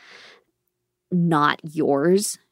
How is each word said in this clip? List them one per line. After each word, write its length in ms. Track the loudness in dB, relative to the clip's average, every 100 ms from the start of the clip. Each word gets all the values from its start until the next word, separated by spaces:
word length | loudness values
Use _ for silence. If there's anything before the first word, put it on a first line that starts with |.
| -20 -20 -20 -20 _ _ _ _ _ _ -6
not 480 | -2 0 2 0 -2
yours 760 | -6 -4 0 0 2 2 0 -10 _